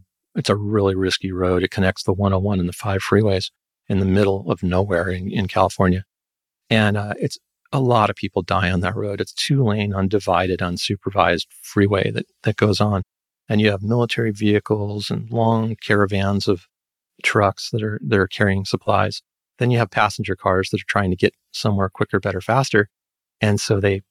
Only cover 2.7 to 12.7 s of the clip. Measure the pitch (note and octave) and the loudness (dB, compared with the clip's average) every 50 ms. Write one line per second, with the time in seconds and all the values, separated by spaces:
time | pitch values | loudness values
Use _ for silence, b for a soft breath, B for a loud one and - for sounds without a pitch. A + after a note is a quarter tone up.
2.7 | F2 - - G#2 G2 F#2+ - - - G#2 A2 G#2 F#2+ F#2 - - - _ _ _ | -4 -6 -6 -4 -4 -4 -2 2 2 2 4 2 2 0 -2 -6 -10 _ _ _
3.7 | _ _ _ - G2+ F#2+ F#2+ F#2+ F#2+ G2+ G#2 G2 G2 G2 F#2+ D#3+ A2+ - F#2+ F2 | _ _ _ -4 -2 0 2 2 2 2 2 2 0 0 -2 -4 -4 -2 -2 0
4.7 | F2+ F#2 G2 G2+ F#2 E2+ F2+ F2+ F#2 F#2 F#2 G2 - A#2+ F#2+ F2+ - G#2 F#2+ G2 | 0 0 0 2 0 0 0 -2 -4 -6 -6 -4 -4 -4 -4 -2 2 2 2 2
5.7 | - - G2 F#2 F2+ F#2 - - _ _ _ _ _ _ _ _ _ _ _ - | 2 2 2 2 2 0 -2 -8 _ _ _ _ _ _ _ _ _ _ _ 0
6.7 | A#2 A2 G#2+ G#2 G2+ G#2 G#2 G#2 - - G#3+ - - - _ _ _ _ _ _ | 2 2 2 2 0 0 -4 -6 -6 -6 -6 -6 -6 -10 _ _ _ _ _ _
7.7 | - C#3 C3 B2 A#2+ A2+ G#2 G2+ G2+ - - F#2+ - G2 F2 - F#2+ F#2+ F#2+ F2+ | -4 -2 2 2 4 4 4 2 0 -4 -8 -4 -4 -4 -2 -2 0 0 0 0
8.7 | F#2 F2+ F2 F2+ G#2+ G#2 G#2 G#2 G2+ G2+ G2+ - - - - - C#3+ C3+ C3 G#2+ | 0 0 0 -2 -4 -4 -6 -6 -6 -6 -6 -8 -8 -6 -4 0 0 2 2 2
9.7 | G#2 G#2+ G2+ G2+ G2 G2 F#2+ F#2 G#2 G2+ - G2 F2+ E2+ F#2 F#2 F#2 E2 F#2 F2 | 0 0 -2 -2 0 0 0 0 0 0 0 2 2 2 2 0 0 -2 -2 -4
10.7 | F2 - - - G#2 - - G2 F#2+ G2 E2+ F2 F2 E2 - - - - - - | -4 -4 -4 -4 -6 -6 -6 -2 0 2 2 4 2 0 -2 -8 -14 -20 -20 -4
11.7 | - G#2 G2+ G2+ G#2 F#2+ F#2+ G#2+ G#2+ A2 - - _ _ - A2 G#2 - A2+ G#2+ | 0 2 2 4 4 2 0 0 -2 -4 -8 -8 _ _ -4 -4 0 2 2 2